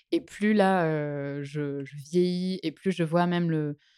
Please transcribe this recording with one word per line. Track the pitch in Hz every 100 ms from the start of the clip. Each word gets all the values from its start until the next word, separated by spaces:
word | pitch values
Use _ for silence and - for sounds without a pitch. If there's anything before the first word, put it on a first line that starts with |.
| _
Et | 165
plus | - - 214
là, | 214 190 190
euh, | 160 156 147 143 143 143
je, | 143 147 143 139
je | 139 147
vieillis | 135 175 180 180 185 185
et | 160
plus | 143 190
je | 175
vois | 160 175 175
même | 175 170
le, | 156 151 147 _